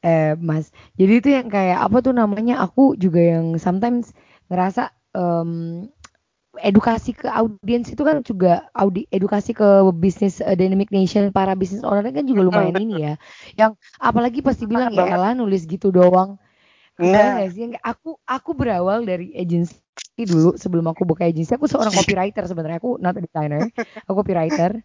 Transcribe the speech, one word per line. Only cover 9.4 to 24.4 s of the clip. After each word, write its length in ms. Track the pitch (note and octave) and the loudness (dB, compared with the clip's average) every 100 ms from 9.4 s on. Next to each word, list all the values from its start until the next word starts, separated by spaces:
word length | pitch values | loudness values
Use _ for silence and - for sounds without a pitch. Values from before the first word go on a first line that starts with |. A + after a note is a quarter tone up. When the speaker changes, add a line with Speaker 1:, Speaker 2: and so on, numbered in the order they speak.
| - A3+ | -4 0
Speaker 1:
ke 120 | G#3 G3 F#3+ E3+ | 4 6 6 4
bisnis, 460 | F#3+ - G3+ - | 0 0 -2 -2
eh, 120 | - F#3 | -2 0
Dynamic 300 | F#3+ F#3+ G3+ | 2 2 0
Nation, 400 | G3 F#3 G#3 G3+ | 0 0 2 0
para 220 | G3 F#3+ F#3+ | 0 0 -2
bisnis 280 | F#3 G3 - | -4 -4 -2
owner 160 | G3+ G#3 | -2 -2
kan 140 | C4+ C#4 | -4 0
juga 140 | A3+ | 2
Speaker 2:
Mm-mm, 60 | F#3 | 4
Speaker 1:
lumayan 260 | G#3 G3 F3+ | 4 0 -2
Speaker 2:
betul. 80 | |
Speaker 1:
ini 120 | A3+ F#3+ D3 | -4 -4 -6
ya. 60 | D3+ - - - - | -8 -12 -20 -20 0
Yang 120 | A3 G#3+ _ _ | 0 0 _ _
apalagi 380 | B3 A3+ A#3+ A#3+ | -2 0 0 -2
pasti 200 | C4+ B3+ A3 | -2 -2 -2
bilang, 240 | A#3 B3 G3+ | -2 0 0
Speaker 2:
Banget. 20 | |
Speaker 1:
"Ya 180 | F3+ F3+ | 0 0
elah, 160 | F#3+ B3+ | 0 0
nulis 260 | A3 F#3+ D#3+ | -2 -2 -4
gitu 220 | F3 G3+ F3+ | -4 0 4
doang." 400 | F3+ F#3 F#3+ G3 _ _ _ _ _ _ | 6 4 0 -6 _ _ _ _ _ _
Kebayang 320 | F3 G3 G#3 | 2 4 4
Speaker 2:
Nah. 60 | G3+ | 2
Speaker 1:
nggak 100 | F#3+ F3+ | -4 -6
sih? 60 | A#3 | -12
Yang 60 | A#3+ | -8
aku, 260 | A#3 A#3 D#4+ D#4+ - | -10 -10 -12 -16 -10
aku 240 | C4 - D4+ | -10 -8 -4
berawal 420 | B3 F#3 F3+ G#3+ A#3 | -2 0 0 -2 -4
dari 240 | F3+ F#3 - | -6 -8 -8
agency 420 | F3+ E3+ E3+ - _ - - - | -4 -2 -2 -8 _ -20 -20 -10
dulu, 340 | A3+ E3 E3 - | -2 2 2 2
sebelum 260 | G3+ E3+ E3 | -2 -2 -2
aku 120 | - F3+ | -4 -2
buka 180 | D#3+ F3 | 0 0
agency, 220 | D#3+ D#3+ B3 | -2 -2 -2
aku 120 | D4+ | 0
seorang 220 | C#4 A3 F#3+ | 0 0 0
copywriter 480 | F#3+ G3 F#3+ G#3 F3+ | 0 0 -2 -4 -8
sebenarnya. 300 | F3 D#3 E3 | -6 -6 -6
Aku 140 | B3 A#3+ | -6 -4
not 160 | F3+ F#3+ | -4 -6
a 40 | |
designer, 460 | E3+ E3 D3+ D3 G3 - | -8 -6 -4 -2 -4 -6
Speaker 2:
<laughs> 300 | A3+ - - | -10 -12 -6
Speaker 1:
aku 60 | F#3+ | -4
copywriter. 480 | G3+ F3+ | -2 -2